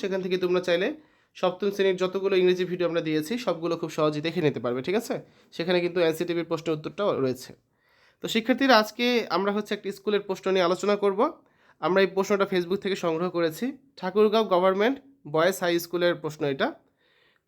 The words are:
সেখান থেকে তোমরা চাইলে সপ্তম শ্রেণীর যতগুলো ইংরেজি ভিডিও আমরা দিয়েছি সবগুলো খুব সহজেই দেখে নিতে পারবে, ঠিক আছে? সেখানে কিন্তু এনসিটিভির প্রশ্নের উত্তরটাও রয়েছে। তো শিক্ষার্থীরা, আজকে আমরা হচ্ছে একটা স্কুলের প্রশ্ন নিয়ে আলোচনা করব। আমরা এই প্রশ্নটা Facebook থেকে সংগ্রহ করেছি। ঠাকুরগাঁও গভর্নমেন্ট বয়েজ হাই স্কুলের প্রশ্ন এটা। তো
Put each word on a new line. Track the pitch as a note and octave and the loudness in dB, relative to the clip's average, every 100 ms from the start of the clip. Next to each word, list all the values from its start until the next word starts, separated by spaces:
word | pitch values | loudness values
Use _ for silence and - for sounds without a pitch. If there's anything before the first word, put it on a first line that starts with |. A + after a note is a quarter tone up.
সেখান | G3 F#3+ F#3 | -4 -4 -2
থেকে | F#3 | -2
তোমরা | F3+ F3+ F3+ | 0 0 0
চাইলে | E3+ G#3 D#4 - _ _ - | 0 0 -6 -14 _ _ -4
সপ্তম | F#3 F3+ G3+ | -2 -2 -2
শ্রেণীর | G3+ F#3+ F#3 | 0 0 2
যতগুলো | F#3 F#3+ F#3+ F#3+ | -2 -2 0 4
ইংরেজি | F3+ F3+ F3+ | 4 2 0
ভিডিও | F3 E3+ | -2 -2
আমরা | E3+ D#3+ | 0 0
দিয়েছি | D#3 D#3 A#3+ A#3+ | -2 -2 -4 -4
সবগুলো | E3 E3+ E3 | -4 -2 -4
খুব | D#3+ D#3 | -4 0
সহজেই | D#3 D3+ D#3+ | 0 0 -4
দেখে | D#3+ D3+ | 0 0
নিতে | B2+ A#2+ | 0 -4
পারবে, | B2 C3 | -4 -2
ঠিক | G3+ | -4
আছে? | A#3 G3 - _ _ - | -4 -8 -10 _ _ -6
সেখানে | E3+ F3+ E3+ | 0 0 0
কিন্তু | F3 E3 | 0 0
এনসিটিভির | D#3 E3+ E3+ E3 | 0 -2 -4 -4
প্রশ্নের | E3 D#3 D#3 | -4 -4 -4
উত্তরটাও | D3+ - G3+ C3 | -6 -4 -2 0
রয়েছে। | C3 B2 - - _ _ _ _ _ _ | 0 -2 -10 -20 _ _ _ _ _ _
তো | F3+ | -4
শিক্ষার্থীরা, | A3+ A3 B3+ C4+ A3+ | -2 0 2 6 6
আজকে | G#3+ - A#3+ A#3+ G3+ E3+ | 4 -2 0 0 0 -2
আমরা | G3 G#3 | 0 -2
হচ্ছে | G#3 G#3 | -4 -6
একটা | F#3+ G3 | -8 -8
স্কুলের | - G3+ G3+ | -2 -2 -2
প্রশ্ন | F#3+ F#3+ | -6 0
নিয়ে | F#3+ E3+ | 2 2
আলোচনা | F3+ G3 G3+ | 2 0 2
করব। | G3+ G3 C#4+ - _ _ _ _ | 2 2 0 -2 _ _ _ _
আমরা | D#3 F#3 F#3+ | 2 4 4
এই | F3 | 2
প্রশ্নটা | G3 G3+ G3 | 0 2 2
Facebook | F#3+ E3+ F#3 G3 | 0 -2 -2 -2
থেকে | F#3+ F3 | -2 -2
সংগ্রহ | D#3+ F3+ E3+ | -2 -2 0
করেছি। | E3 D#3 B3 - _ - | -2 -2 -6 -8 _ -10
ঠাকুরগাঁও | F#3 F#3+ G#3+ G#3+ G#3+ | -2 2 4 4 4
গভর্নমেন্ট | F3+ F#3+ F#3+ G#3+ C4+ - _ D3+ D#3 | 4 4 4 2 0 -8 _ -4 2
বয়েজ | E3+ F#3 | 2 2
হাই | F3+ E3+ E3+ | 0 0 -2
স্কুলের | F3 F3 E3 | 0 0 0
প্রশ্ন | D#3 D3+ D3 | -4 -4 -4
এটা। | C#3 A#3 - _ _ _ _ _ | -2 -2 -4 _ _ _ _ _
তো | _ | _